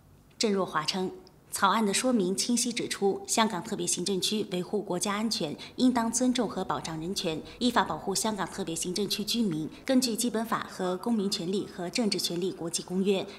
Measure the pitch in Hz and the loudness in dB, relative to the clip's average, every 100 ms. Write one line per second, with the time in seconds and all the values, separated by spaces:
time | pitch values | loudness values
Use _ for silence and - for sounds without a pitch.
0 | - - - - 220 196 175 156 151 190 | -20 -20 -16 -2 0 2 0 -2 -2 -2
1 | 185 - - - - - 196 214 208 190 | -2 -6 -18 -20 -10 2 4 4 2 2
2 | 254 240 180 190 - 240 247 - - - | 2 4 2 2 0 0 0 -2 -4 2
3 | 196 - - 233 214 180 - 175 175 - | 2 2 0 2 2 0 -4 -4 -2 -2
4 | 180 185 - 214 208 180 175 208 - 180 | 0 0 0 0 -2 -2 -2 -2 -2 -2
5 | 202 202 226 - 151 - - - 254 247 | 0 0 0 -2 -4 -6 -8 2 4 4
6 | 226 - 254 247 202 185 190 156 165 160 | 2 2 2 2 0 -2 -2 -2 -4 -6
7 | 170 196 175 156 - - 247 226 190 156 | -4 -2 -2 -2 -6 -2 2 4 2 -2
8 | 196 185 220 202 165 - 165 165 180 180 | -2 0 0 -2 -4 -4 -6 -4 -2 -2
9 | 196 - 208 233 214 156 156 - - 262 | -2 -2 0 2 2 0 -4 -6 2 4
10 | 254 208 240 220 226 165 - - 180 185 | 4 0 0 0 0 -2 -4 -4 -2 0
11 | 240 220 196 202 170 196 - - 175 254 | 0 2 2 0 0 0 -2 -6 -4 0
12 | 214 185 - 175 185 - 165 - - 185 | 0 0 -2 -2 -2 -2 -4 -4 -2 0
13 | 196 190 - | 2 2 0